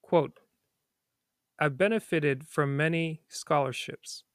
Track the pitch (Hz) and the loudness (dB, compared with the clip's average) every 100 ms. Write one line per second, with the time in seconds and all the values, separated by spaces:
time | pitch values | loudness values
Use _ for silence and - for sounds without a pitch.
0 | - 175 135 - _ _ _ _ _ _ | 2 0 0 -8 _ _ _ _ _ _
1 | _ _ _ _ _ - 151 135 196 226 | _ _ _ _ _ -2 -2 2 2 2
2 | - 165 147 131 151 - 143 139 160 165 | 0 0 2 -2 -4 -2 0 2 2 0
3 | 165 160 _ - - 147 135 120 - - | -2 -6 _ -16 0 2 2 -4 -10 -12
4 | - - _ | -16 -18 _